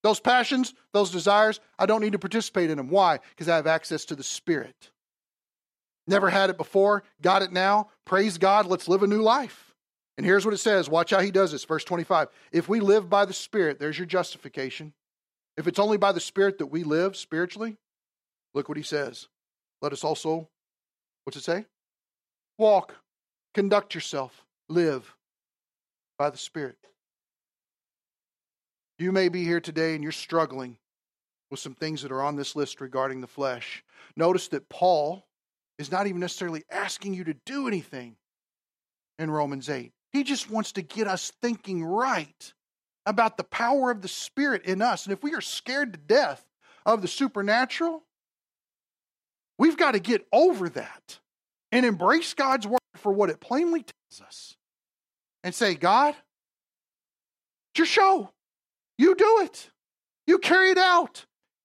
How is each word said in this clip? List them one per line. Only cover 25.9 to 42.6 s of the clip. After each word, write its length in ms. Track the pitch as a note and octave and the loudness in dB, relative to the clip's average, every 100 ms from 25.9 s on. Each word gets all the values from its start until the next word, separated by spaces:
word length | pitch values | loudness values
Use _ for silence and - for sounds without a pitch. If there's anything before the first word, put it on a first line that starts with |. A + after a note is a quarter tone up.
| _ _ - | _ _ -4
by 100 | D3 | -4
the 100 | B2+ | -4
Spirit." 400 | - E3 C3+ - _ _ _ _ _ _ _ _ _ _ _ _ _ _ _ _ _ _ _ _ _ - | -12 -10 -12 -12 _ _ _ _ _ _ _ _ _ _ _ _ _ _ _ _ _ _ _ _ _ -8
You 140 | F3+ | -2
may 160 | F#3+ F3+ | 2 0
be 160 | F3+ | 0
here 160 | E3+ E3+ | -2 -2
today 340 | E3 D#3 D#3+ | -2 -2 -2
and 80 | D#3 | -2
you're 100 | D3 | -6
struggling 640 | - - E3 D#3 C3+ B2+ A#2 _ _ _ _ _ _ _ | -10 -4 -2 -2 -4 -14 -16 _ _ _ _ _ _ _
with 100 | C#3 | -14
some 140 | D#3 | -14
things 280 | B2+ D#3 D3+ | -10 -8 -8
that 100 | C#3 | -8
are 80 | C3 | -6
on 160 | C#3+ D3 | -4 -4
this 180 | C3+ D3+ | -6 -6
list 240 | C#3 - | -6 -8
regarding 400 | C3+ C3 C3+ C3 | -8 -4 -4 -6
the 40 | B2 | -12
flesh. 560 | - C3+ B2 - - - _ - - | -6 -6 -6 -12 -16 -20 _ -16 0
Notice 320 | E3+ F#3 - | 0 0 -2
that 200 | D3 - | -8 -10
Paul 580 | - F3+ E3 D3 F#3 _ _ _ _ _ - | 0 2 2 0 -6 _ _ _ _ _ -18
is 120 | C#3+ | -6
not 160 | F#3 G3+ | -4 -4
even 140 | F3 | -4
necessarily 420 | F3+ - F3 D#3+ - | -8 -6 -8 -8 -10
asking 460 | F#3 F#3+ - G3 | -8 -6 -8 -8
you 100 | F#3 | -8
to 80 | E3+ | -8
do 340 | C#3+ - C#4 C4 | -10 -10 -8 -4
anything 520 | G3 - C3+ A#2+ A2+ _ _ _ _ _ _ _ _ _ - | -6 -6 -14 -16 -20 _ _ _ _ _ _ _ _ _ -8
in 120 | D#3+ | -4
Romans 400 | D3+ D3 C#3 B2+ | -2 -2 -4 -6
eight. 240 | C3+ A#2+ _ _ | -8 -10 _ _
He 120 | C#4 | -2
just 260 | C4 C#4 - | -2 -4 -4
wants 220 | A3 G#3 | -6 -6
to 100 | G3 | -8
get 240 | D#3+ A3 G#3 | -10 -6 -4
us 240 | F#3+ - | -4 -8
thinking 520 | - A#3+ A3+ G3 F3+ | -6 -4 -4 -6 -6
right 720 | E3 G3+ C4 G#3 D3+ _ - _ | -4 -2 0 -2 -6 _ -20 _